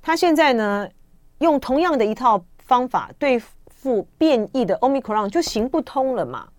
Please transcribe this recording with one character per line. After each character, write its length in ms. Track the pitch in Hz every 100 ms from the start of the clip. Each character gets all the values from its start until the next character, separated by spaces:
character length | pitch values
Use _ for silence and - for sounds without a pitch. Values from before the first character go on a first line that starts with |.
他 140 | - 320
现 180 | 359
在 180 | 311 302
呢， 340 | 233 214 202 202 _ _ - - -
用 220 | 330 285
同 200 | - 262
样 160 | 349 285
的 80 |
一 80 | 214
套 320 | 214 254 208 - -
方 300 | - 247 254
法 220 | 180 113 -
对 240 | 285 247 - - -
付 340 | - 269 226 196 _
变 300 | 320 254 214
异 120 | 262
的 120 | 196 185
Omicron 520 | 254 277 240 214 208
就 100 | 330
行 280 | 330 220 233
不 120 | 320
通 360 | - 277 262 240
了 100 | 151
嘛 220 | 127 73